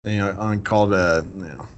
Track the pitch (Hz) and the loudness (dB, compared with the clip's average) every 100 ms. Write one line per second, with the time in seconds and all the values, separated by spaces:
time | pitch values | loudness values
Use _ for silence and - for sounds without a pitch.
0 | 107 104 98 98 107 104 101 107 104 95 | -4 0 0 -2 -2 -2 0 2 4 4
1 | 87 82 78 98 82 65 - | 4 2 -2 -10 -14 -14 -16